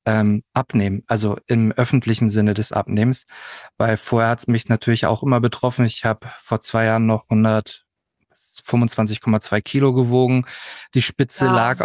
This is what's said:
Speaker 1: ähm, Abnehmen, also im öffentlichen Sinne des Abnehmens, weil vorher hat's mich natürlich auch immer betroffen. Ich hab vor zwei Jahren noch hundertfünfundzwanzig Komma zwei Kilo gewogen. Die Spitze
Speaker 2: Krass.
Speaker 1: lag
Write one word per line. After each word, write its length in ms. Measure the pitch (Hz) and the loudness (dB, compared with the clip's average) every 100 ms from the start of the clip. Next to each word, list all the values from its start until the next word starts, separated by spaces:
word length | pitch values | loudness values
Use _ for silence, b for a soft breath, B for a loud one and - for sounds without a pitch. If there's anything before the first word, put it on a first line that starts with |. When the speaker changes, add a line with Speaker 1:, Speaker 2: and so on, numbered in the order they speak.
| - | -2
Speaker 1:
ähm, 380 | 110 104 104 - | 2 2 0 -2
Abnehmen, 480 | - 131 113 101 98 - | -6 -2 -2 0 -4 -4
also 300 | 113 107 101 - | -2 -2 -4 -2
im 240 | 117 110 | 2 2
öffentlichen 580 | - 123 135 113 110 113 | 2 0 0 0 0 0
Sinne 240 | 104 104 | 2 0
des 200 | 101 104 | 0 -2
Abnehmens, 520 | - - 104 120 127 - B B B B _ | -4 -2 0 0 0 -8 B B B B _
weil 180 | 113 110 | 0 0
vorher 360 | - 117 113 | 0 2 2
hat's 160 | 117 - | 0 0
mich 200 | 113 - | -2 0
natürlich 380 | 110 - 113 87 | -2 2 0 2
auch 180 | 110 | 0
immer 160 | 143 123 | 0 2
betroffen. 460 | 117 - 127 123 117 | 0 -2 -4 0 -2
Ich 180 | - | 0
hab 220 | 117 110 - - | -4 -4 -8 -20
vor 180 | - 113 | -6 -6
zwei 240 | - 113 | -2 0
Jahren 220 | 113 113 113 | 2 2 2
noch 240 | 110 - | 0 0
hundertfünfundzwanzig 1900 | 110 110 110 - - _ _ _ _ _ _ - - - 120 120 - 107 107 | 2 2 2 -2 -16 _ _ _ _ _ _ -20 -20 -2 0 0 0 -4 -2
Komma 180 | - 107 | 0 -2
zwei 220 | - 107 | 0 -4
Kilo 320 | - 139 139 | -2 0 2
gewogen. 520 | 127 120 123 127 127 123 B B B B | 2 2 2 2 2 -2 B B B B
Die 80 | 135 | -2
Spitze 440 | - - 143 - 131 | -2 -2 -4 0 0
Speaker 2:
Krass. 100 | 113 | 2
Speaker 1:
lag 240 | 117 127 | 0 0